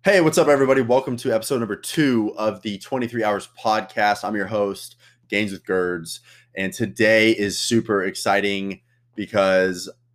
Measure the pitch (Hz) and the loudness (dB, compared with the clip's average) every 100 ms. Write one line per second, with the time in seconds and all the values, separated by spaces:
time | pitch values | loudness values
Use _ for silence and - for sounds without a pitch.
0 | 196 202 156 160 147 139 135 135 117 127 | 4 4 4 4 4 4 6 4 4 2
1 | 131 120 131 110 - 131 110 101 - - | 0 -6 -2 -2 -2 -4 -2 -6 -6 0
2 | 147 120 107 - 107 98 110 98 - 131 | 2 2 0 -2 -4 -2 -8 -8 -8 -6
3 | 117 120 104 101 - - 113 110 95 - | -4 -2 -2 -2 -6 -6 -2 -2 -2 -2
4 | 104 104 - 107 95 107 101 95 - _ | 0 0 -4 -6 -4 -2 -2 -4 -14 _
5 | _ _ _ 101 104 95 - 92 90 90 | _ _ _ -4 -4 -6 -4 -2 -2 -4
6 | 80 - _ - _ - 95 - 110 95 | -10 -16 _ -20 _ -8 -8 -4 -8 0
7 | 110 110 110 101 101 87 - 117 - 101 | 4 6 4 2 -2 -4 0 0 2 -2
8 | 95 - 107 101 101 98 98 92 _ _ | -2 -4 0 0 0 -4 -6 -10 _ _
9 | _ - 98 101 95 95 92 90 95 - | _ -12 -4 0 2 4 2 -2 -12 -18
10 | _ | _